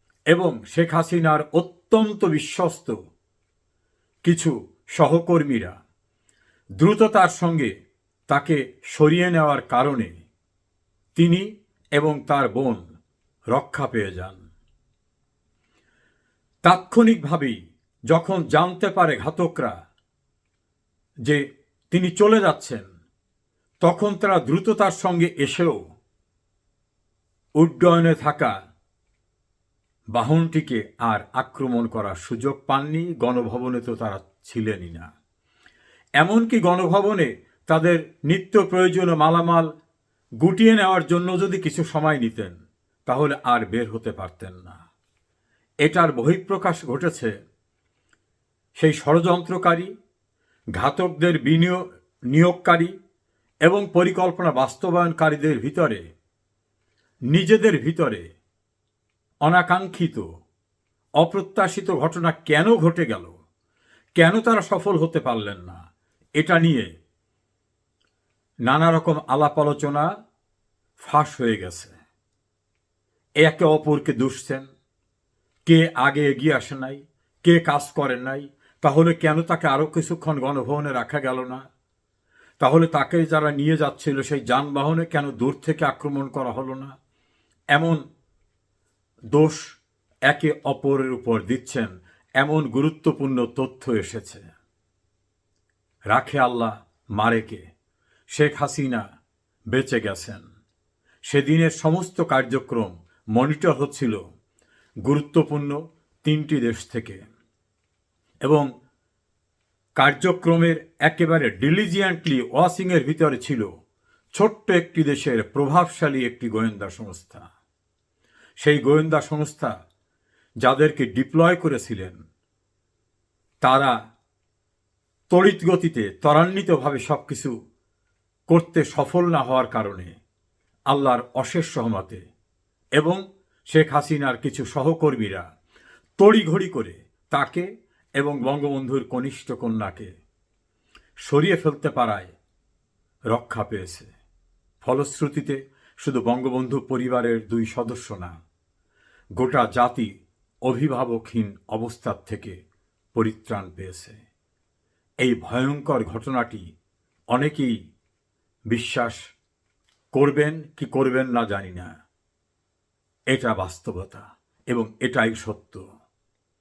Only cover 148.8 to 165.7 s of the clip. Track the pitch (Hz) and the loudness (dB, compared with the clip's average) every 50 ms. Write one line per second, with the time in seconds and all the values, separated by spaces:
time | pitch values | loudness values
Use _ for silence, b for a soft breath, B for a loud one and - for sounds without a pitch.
148.8 | _ _ _ _ _ _ _ _ _ - 101 104 127 127 135 135 117 110 - 123 | _ _ _ _ _ _ _ _ _ -12 -6 -4 -2 0 2 0 0 0 2 0
149.8 | 120 123 - - 117 101 98 - _ _ _ _ _ _ _ - - 127 123 117 | 0 0 0 -2 -6 -6 -8 -12 _ _ _ _ _ _ _ -6 -4 -4 -2 0
150.8 | 143 147 131 120 131 120 117 113 113 - - 113 107 101 101 - _ - 107 110 | -2 -2 -2 -2 -4 -4 -4 -6 -8 -6 -4 -4 -4 -4 -8 -16 _ -10 -8 -8
151.8 | 117 117 117 - - 127 98 - - - 107 98 - 104 90 87 - _ _ _ | -8 -8 -12 -10 -8 -8 -8 -8 -10 -14 -14 -14 -14 -14 -18 -20 -20 _ _ _
152.8 | _ _ _ _ _ _ - 120 110 107 110 - _ - 113 101 95 90 82 85 | _ _ _ _ _ _ -4 -2 -2 -2 -4 -8 _ -10 -10 -10 -10 -12 -16 -18
153.8 | 95 92 90 - - - 110 107 107 _ _ _ _ _ _ _ _ _ _ _ | -18 -18 -18 -20 -20 -20 -20 -20 _ _ _ _ _ _ _ _ _ _ _ _
154.8 | _ _ _ _ _ _ _ - 127 127 120 117 - - 113 123 131 139 147 147 | _ _ _ _ _ _ _ -4 -2 -2 -2 -2 -4 -6 -4 -2 -2 -2 -4 -4
155.8 | 143 - 143 123 107 87 87 113 - 143 131 123 117 117 - 104 90 85 - _ | -4 -4 -2 -2 -4 -6 -8 -12 -8 -6 -4 -4 -6 -6 -8 -18 -18 -20 -20 _
156.8 | _ _ _ _ _ _ _ _ _ - 120 127 143 151 151 - 139 123 113 98 | _ _ _ _ _ _ _ _ _ -2 -2 0 0 -2 -2 -2 -2 -2 -2 -4
157.8 | 85 - _ _ _ _ _ _ _ _ _ _ _ _ _ _ - 110 117 117 | -8 -14 _ _ _ _ _ _ _ _ _ _ _ _ _ _ -8 -4 -4 -4
158.8 | 113 - - 131 120 117 117 - - - _ _ _ _ _ _ _ _ _ _ | -4 -6 -6 -4 -4 -6 -6 -12 -18 -20 _ _ _ _ _ _ _ _ _ _
159.8 | _ _ _ _ _ _ - 135 139 143 135 147 147 151 156 160 151 - _ - | _ _ _ _ _ _ 0 2 2 2 2 2 0 0 -2 -8 -12 -16 _ -12
160.8 | 143 117 - 135 135 131 127 131 131 127 120 117 117 101 101 98 98 92 90 90 | -10 -4 -2 0 0 2 2 0 -2 -2 -2 -2 -2 -2 -4 -8 -8 -10 -14 -16
161.8 | 87 87 90 - _ _ _ _ _ _ _ _ _ _ _ _ _ _ _ _ | -16 -18 -20 -20 _ _ _ _ _ _ _ _ _ _ _ _ _ _ _ _
162.8 | _ _ _ _ _ _ _ _ - - 131 135 - 117 110 95 92 90 87 - | _ _ _ _ _ _ _ _ -4 -2 -2 -2 -2 -2 -4 -4 -6 -10 -10 -14
163.8 | - 123 90 90 95 - - - - - _ _ _ _ _ _ _ - 123 120 | -12 -12 -10 -10 -12 -14 -18 -20 -20 -20 _ _ _ _ _ _ _ -4 -4 -4
164.8 | 110 107 - - 127 123 127 131 113 113 113 113 - 110 104 - _ _ | -4 -6 -6 -8 -6 -4 -2 0 0 0 -2 -6 -8 -10 -10 -12 _ _